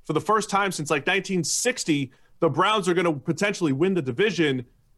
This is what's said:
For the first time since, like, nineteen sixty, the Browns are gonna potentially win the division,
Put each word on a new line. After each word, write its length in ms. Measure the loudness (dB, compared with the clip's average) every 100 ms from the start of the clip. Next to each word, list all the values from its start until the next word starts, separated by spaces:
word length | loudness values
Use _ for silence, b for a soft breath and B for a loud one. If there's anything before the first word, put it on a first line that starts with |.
For 80 | -4
the 80 | -2
first 280 | 2 0 2
time 220 | 0 0
since, 200 | -2 -2
like, 160 | -2 0
nineteen 360 | -2 0 -2
sixty, 720 | -2 -2 -2 -2 -2 -2 -2 b b -2
the 100 | 0
Browns 400 | 2 2 2 2
are 60 |
gonna 180 | 2 0
potentially 600 | 0 -4 0 0 0 -2
win 220 | 0 0
the 80 | 0
division, 640 | -2 0 0 2 0 0 -6 _ _